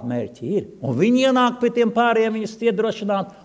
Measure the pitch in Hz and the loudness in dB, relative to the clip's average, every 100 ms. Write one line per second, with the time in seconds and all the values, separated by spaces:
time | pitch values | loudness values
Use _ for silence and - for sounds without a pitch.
0 | 120 123 107 - 120 196 - - 127 123 | -4 -4 -6 -8 -4 -4 -4 -6 -4 2
1 | 220 254 262 254 247 240 240 233 233 233 | 2 4 4 4 2 0 0 2 0 2
2 | 240 226 220 220 214 - 233 196 220 214 | 2 2 0 -2 -6 -2 0 0 0 -2
3 | 202 196 185 - | -2 -2 -4 -10